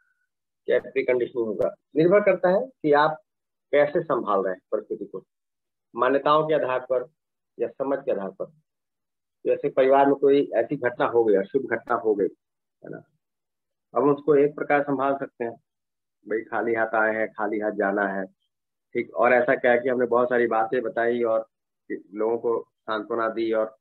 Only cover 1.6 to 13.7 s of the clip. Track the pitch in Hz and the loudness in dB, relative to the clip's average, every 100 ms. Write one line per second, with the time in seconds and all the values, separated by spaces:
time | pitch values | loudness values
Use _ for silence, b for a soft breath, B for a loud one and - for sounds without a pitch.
1.6 | - - _ 147 175 202 208 185 180 190 | -4 -4 _ 0 4 4 4 2 2 0
2.6 | 262 _ 151 147 156 156 _ _ _ _ | -2 _ 2 4 2 -2 _ _ _ _
3.6 | _ 143 143 175 156 123 101 98 92 92 | _ 2 2 0 -2 -4 -2 -2 -2 -6
4.6 | _ 107 - 92 - 95 - _ _ _ | _ -8 -6 -10 -10 -14 -16 _ _ _
5.6 | _ _ _ 117 123 139 147 156 156 147 | _ _ _ -2 0 0 2 2 2 -2
6.6 | 127 127 127 127 123 _ _ _ _ - | 0 -4 -2 -4 -4 _ _ _ _ -8
7.6 | 117 - 135 135 131 98 95 - 92 _ | -8 -4 -4 -4 -4 -4 -6 -10 -14 _
8.6 | _ _ _ _ _ _ _ _ 123 123 | _ _ _ _ _ _ _ _ -2 -2
9.6 | 143 139 131 139 139 139 139 143 - 107 | 0 2 4 6 6 4 4 4 2 -2
10.6 | - 147 120 - 131 117 113 98 98 135 | -2 -2 -4 -2 0 2 4 2 2 -2
11.6 | 120 117 - 113 110 101 90 - _ _ | -2 -6 -2 -2 0 0 -2 -4 _ _
12.6 | _ _ - - - _ _ _ _ _ | _ _ -16 -16 -18 _ _ _ _ _
13.6 | _ | _